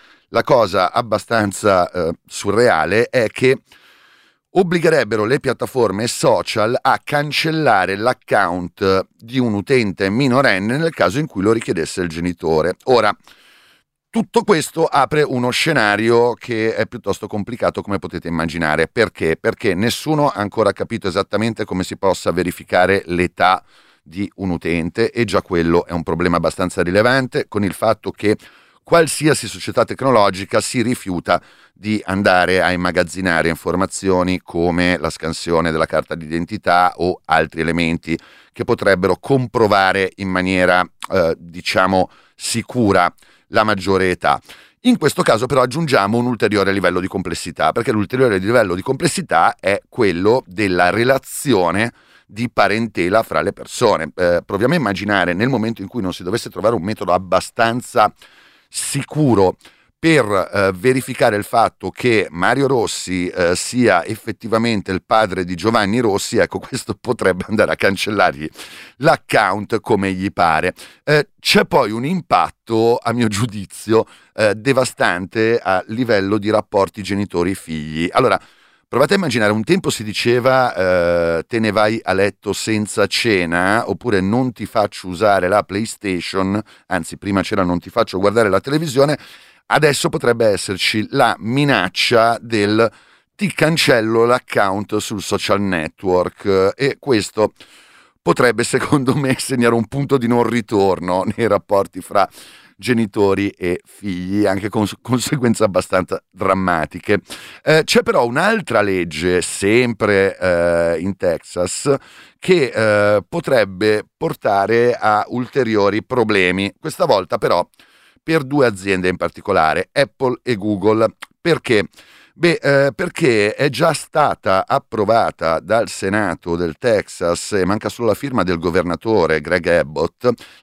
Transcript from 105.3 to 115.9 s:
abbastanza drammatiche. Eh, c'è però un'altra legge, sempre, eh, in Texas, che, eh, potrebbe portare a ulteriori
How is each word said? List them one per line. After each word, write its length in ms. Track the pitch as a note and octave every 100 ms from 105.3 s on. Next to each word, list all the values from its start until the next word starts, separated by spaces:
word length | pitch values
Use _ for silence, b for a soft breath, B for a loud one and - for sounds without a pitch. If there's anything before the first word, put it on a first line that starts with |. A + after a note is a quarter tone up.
| C#3+ A#2+ G#2+
abbastanza 580 | G#2+ F2+ - F#2 F2 F#2+ -
drammatiche. 920 | - F#2+ F#2+ F#2 E2+ D2+ F2+ - G2+ B B B B
Eh, 200 | - D#3 -
c'è 180 | A#3
però 220 | A#3 F#3 A#2+
un'altra 560 | C3+ G3 A3+ D3 A2+
legge, 600 | G2+ F#2 F2 D2+ F2+ F2+
sempre, 960 | - - G2 A#2 B2 A2 G#2+ G2 G2 -
eh, 600 | F#2 F2 F2 E2+ E2+ E2
in 160 | F#2+ F#2+
Texas, 800 | F#2 D#2+ - F2 F2 - - - B B B B
che, 340 | - F3+ B2
eh, 500 | - A2 G#2 G#2 G#2 -
potrebbe 720 | E3+ E3 B2+ G2 F#2 G#2+ G#2+ - _
portare 760 | D#3+ - A#2 G2 G2 A#2 A#2+
a 300 | A2+ G#2+ G#2+ -
ulteriori 760 | A#2+ B2 C#3 A2+ G#2+ G2+